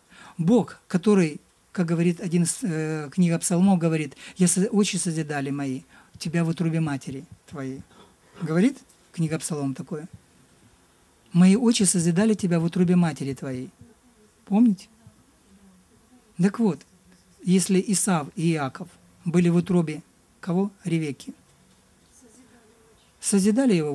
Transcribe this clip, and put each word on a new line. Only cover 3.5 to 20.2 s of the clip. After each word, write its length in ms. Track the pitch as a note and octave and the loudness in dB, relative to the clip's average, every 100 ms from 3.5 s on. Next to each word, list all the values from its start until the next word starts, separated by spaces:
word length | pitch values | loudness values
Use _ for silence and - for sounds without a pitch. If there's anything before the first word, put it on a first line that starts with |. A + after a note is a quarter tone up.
| F3 G3 F#3 | 2 4 4
говорит: 360 | E3 D#3+ D3 - - - | 2 0 -4 -10 -10 0
«Я 100 | F3+ | 0
со-, 200 | F3+ G3+ | 2 0
очи 300 | G#3 G3+ F#3 | 2 0 -2
созидали 520 | F3+ D#3+ D3+ D3 C#3 | -4 -4 -4 -6 -4
мои, 320 | C#3+ C#3 C3 - - _ - | -6 -6 -8 -12 -20 _ -12
тебя 240 | E3+ E3+ | -6 -2
в 60 | E3 | -2
утробе 320 | E3 E3 E3 | -2 -2 -2
матери 440 | D#3 C3+ - C3+ E3+ - - | -2 -6 -10 -14 -14 -20 -18
твоей». 340 | D3+ C3+ C3+ - - - _ _ - | -12 -12 -12 -16 -20 -20 _ _ -10
Говорит 360 | D#3 E3 B3 - - _ _ | -2 2 2 0 -14 _ _
книга 280 | - D#3+ D#3 | -4 -4 -4
Псалом 340 | - D3+ C#3 | -6 -6 -6
такое? 340 | C3 C3+ D3+ E3+ - _ _ _ _ _ _ _ _ _ _ _ | -6 -10 -12 -14 -20 _ _ _ _ _ _ _ _ _ _ _
«Мои 220 | E3+ F#3 G#3 | 4 6 6
очи 280 | A#3 A3+ | 4 2
созидали 520 | F#3+ F3+ E3 E3+ A3 G#3+ | 0 0 0 2 2 0
тебя 240 | F3 E3+ | 0 0
в 40 | |
утробе 320 | E3 F3+ F3+ F3+ | 0 0 2 2
матери 380 | E3 C#3 C#3 | 2 -2 -8
твоей». 380 | C3 C#3 B2+ B2+ - - _ _ _ _ _ - | -8 -8 -10 -12 -18 -20 _ _ _ _ _ -2
Помните? 420 | G3+ A#3+ F#3 - _ - _ _ _ _ _ _ _ _ _ _ _ _ - | 2 4 2 -6 _ -20 _ _ _ _ _ _ _ _ _ _ _ _ -2
Так 220 | G3 G3+ | 0 2
вот, 260 | A3 C#3 - _ _ _ _ _ | -2 -2 -8 _ _ _ _ _
если 400 | G#3+ F#3 F3+ F#3+ G#3 | 0 2 2 0 0
Исав 400 | F#3 G#3 E3+ C#3 - | 0 0 -2 -4 -4
и 160 | E3 | -2
Иаков 360 | D#3 C3 - F3 - _ _ F3 | 0 -4 -8 -16 -20 _ _ -2
были 240 | E3+ E3+ | 2 4
в 60 | E3+ | 2
утробе 480 | E3+ F3+ D#3 D3+ - _ | 2 0 0 -6 -14 _